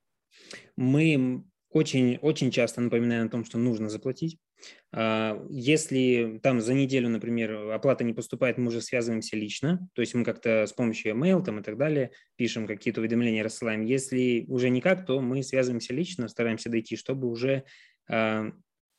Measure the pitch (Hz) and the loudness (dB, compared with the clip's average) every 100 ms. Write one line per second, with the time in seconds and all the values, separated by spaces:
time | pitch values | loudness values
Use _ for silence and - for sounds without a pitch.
0 | _ _ _ _ - - - - 127 143 | _ _ _ _ -20 -20 -14 -2 2 4
1 | 160 143 127 127 - _ _ 156 151 131 | 4 4 2 -2 -8 _ _ 0 2 4
2 | 123 127 147 156 131 120 117 - 120 117 | 2 4 0 2 0 2 0 0 0 2
3 | 120 117 113 120 110 117 123 110 107 107 | 2 2 0 -2 -4 -2 0 0 -4 -4
4 | 135 131 165 165 _ _ - - _ 117 | -6 -4 -6 -6 _ _ -20 -20 _ -2
5 | 110 110 110 107 - 135 120 156 - 135 | 0 2 0 -4 -8 -4 2 2 2 2
6 | 127 120 113 110 135 123 110 135 135 135 | 4 4 2 0 2 2 2 2 2 2
7 | 120 113 117 117 110 107 107 110 139 120 | 0 -2 -2 -2 -2 -4 -6 0 2 2
8 | 120 107 - 120 127 117 120 117 110 127 | 0 -2 -8 -2 0 0 -2 -2 -2 -2
9 | 117 113 110 110 104 - 143 180 180 - | 0 -4 -4 -6 -6 -2 0 0 -2 -4
10 | 113 123 117 110 120 110 104 - 120 110 | -2 0 -2 -2 2 2 2 0 -2 -2
11 | 110 110 175 185 185 107 104 107 151 147 | -4 0 2 2 2 -6 -8 -2 0 0
12 | 123 - _ - 117 117 107 104 120 110 | -2 -6 _ -4 -2 -2 -6 -4 -4 -2
13 | 113 117 120 110 110 - 117 107 110 131 | 0 2 2 0 -2 -4 -4 -2 0 0
14 | 131 127 127 117 - 127 123 127 175 185 | 0 0 2 0 0 0 2 2 2 0
15 | 185 135 123 135 131 131 127 120 - 127 | 0 -2 0 -2 0 0 2 0 -4 -4
16 | 180 - 113 - 117 110 117 117 110 110 | -4 -4 -6 -2 -2 -2 -2 -4 -2 -8
17 | - 135 123 117 131 135 135 - - _ | -6 -4 -4 -2 0 0 -2 -18 -20 _
18 | - 113 110 110 110 - _ _ _ | -4 0 0 0 -4 -8 _ _ _